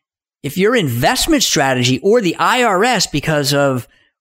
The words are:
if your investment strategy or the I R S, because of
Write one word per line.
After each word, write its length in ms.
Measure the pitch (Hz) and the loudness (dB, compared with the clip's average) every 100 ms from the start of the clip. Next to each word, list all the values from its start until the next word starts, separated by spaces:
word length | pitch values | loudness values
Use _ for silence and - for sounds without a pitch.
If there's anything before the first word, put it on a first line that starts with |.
| _ _ _ _ | _ _ _ _
if 160 | 143 156 | -8 0
your 180 | 196 247 | 0 2
investment 680 | 156 117 156 254 - 302 | 0 0 0 0 0 0
strategy 560 | - - 135 127 123 131 | 0 0 0 0 0 0
or 200 | 196 240 | 2 2
the 160 | 185 - | 2 0
I 260 | 175 240 | 0 2
R 200 | 240 185 | 2 2
S, 220 | 233 226 - | 0 0 -2
because 480 | 151 156 151 139 | -4 -2 -2 0
of 340 | 143 139 127 - _ _ _ | 0 0 -2 -6 _ _ _